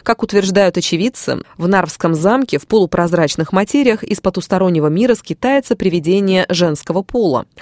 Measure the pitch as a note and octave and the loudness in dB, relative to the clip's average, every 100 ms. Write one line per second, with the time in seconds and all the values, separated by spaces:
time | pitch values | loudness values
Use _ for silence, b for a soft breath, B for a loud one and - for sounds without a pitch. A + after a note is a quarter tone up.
0 | - A3+ A3+ G3+ G3 F#3+ F#3+ G#3+ - E3 | -4 -2 0 0 2 2 2 0 -2 -2
1 | A#3 - - - - b F3 G3 E3 - | -2 -4 -6 -6 -8 b 0 0 0 -2
2 | E3 D#3 F#3 C4 C4 - - A3 F3 F3 | -2 2 2 2 0 -4 0 0 2 0
3 | E3+ F3 D3+ - D#3+ F#3+ G#3 C#4+ B3+ G#3 | 0 0 0 -2 -2 0 2 2 2 0
4 | - G3+ F#3+ F3+ - F#3 F#3 E3 D3 E3+ | -2 -2 -2 -4 -2 0 2 2 0 2
5 | B3 A3 - - B3 C#4 - A3+ F#3+ E3+ | 0 0 -4 -4 0 0 0 -2 -2 -2
6 | D#3 F#3+ G3 F#3 - E3+ F3 D3 - F#3 | 0 0 2 0 0 0 0 0 -4 -4
7 | - B3 F#3+ B2 - - | -4 -2 0 0 -4 -14